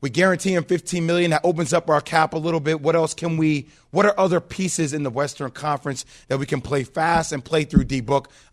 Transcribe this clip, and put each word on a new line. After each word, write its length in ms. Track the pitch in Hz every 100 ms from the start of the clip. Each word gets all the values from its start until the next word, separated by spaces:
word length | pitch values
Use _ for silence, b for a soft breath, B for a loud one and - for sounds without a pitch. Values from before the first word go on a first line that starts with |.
we 80 | 139
guarantee 440 | 135 185 180 196
him 100 | 180
fifteen 420 | - 175 - 175 165
million. 260 | 175 175
That 100 | 151
opens 300 | 175 165 151
up 160 | 165 165
our 100 | 147
cap 340 | - 165 156
a 40 | 160
little 240 | 160 165
bit. 180 | 147 156
What 160 | 143 165
else 180 | 160
can 220 | - 170 160
we, 320 | 156 147 - b b
what 140 | 170 208
are 120 | 202
other 220 | 190 175
pieces 540 | - - 185 - 151
in 100 | 151
the 60 | 139
Western 420 | 120 143 - 135
Conference 540 | - 151 143 147 127 - b b
that 80 | 139
we 60 | 139
can 160 | 139
play 240 | 120 143 131
fast 480 | 165 160 165 160
and 100 | 143
play 220 | - 160 147
through 180 | -
D-Book? 480 | 123 135 113 139 - b b